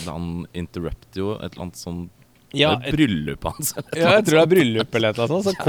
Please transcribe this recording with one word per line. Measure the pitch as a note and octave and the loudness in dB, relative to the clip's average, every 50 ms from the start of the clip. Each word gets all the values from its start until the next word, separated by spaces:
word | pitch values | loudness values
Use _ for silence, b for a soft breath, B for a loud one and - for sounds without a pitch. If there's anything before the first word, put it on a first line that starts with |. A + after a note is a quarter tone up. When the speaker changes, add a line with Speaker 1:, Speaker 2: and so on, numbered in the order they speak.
| E2 | -10
Speaker 1:
han | F2 D2 E2+ F2 E2+ E2+ F2 E2+ - | -8 -8 -6 -6 -6 -6 -8 -10 -10
interrupter | - F2 E2+ - - F#2 E2+ D2+ - - _ _ - | -10 -10 -10 -8 -8 -8 -8 -8 -8 -10 _ _ -8
jo | F#2+ F#2+ G2+ G#2+ | -6 -6 -6 -6
et | - - F2 - | -6 -10 -12 -10
eller | - | -10
annet | F2+ F2 - | -12 -12 -12
sånn, | - - F2 F2 F2 F2 F2 _ _ _ _ _ _ _ _ | -12 -12 -10 -10 -10 -10 -12 _ _ _ _ _ _ _ _
Speaker 2:
Ja, | - C#3 C#3+ D3+ D3+ | -2 0 2 2 2
Speaker 1:
det | B2 B2 | 0 -2
er | C#3 | -2
Speaker 2:
et | D3+ | 0
Speaker 1:
bryllupet | D3 D#3 A#2 F#2+ D#2 D2+ C#2+ C#2 - - D#2+ | 2 2 2 2 -2 -2 -4 -8 -6 -8 -8
hans, | - - D#2 - - | -8 -6 -8 -8 -8
eller | - - - | -8 -10 -8
et | - D#3 | -4 0
Speaker 2:
Ja, | E3 | 4
Speaker 1:
eller | F3 F#3+ | 4 4
Speaker 2:
jeg | G#3+ G#3+ | 4 4
tror | |
det | F3 | 4
er | D3+ | 6
Speaker 1:
annet | D#3+ E3 | 6 6
sånt. | D#3+ | 6
Speaker 2:
bryllup | F#3 F#3 C#3+ A#2+ A2 A2 A2 - - | 6 4 4 4 2 0 -2 -2 -2
eller | A2+ A2+ G#2+ | 0 0 0
et | G#2+ A#2 | 0 0
eller | A#2 A#2+ | -2 0
annet | D#3 F#3+ G3+ | 0 0 0
sånt. | |
Så | G3 F#3+ - | -2 -2 2
Speaker 1:
Jævlig | - | 2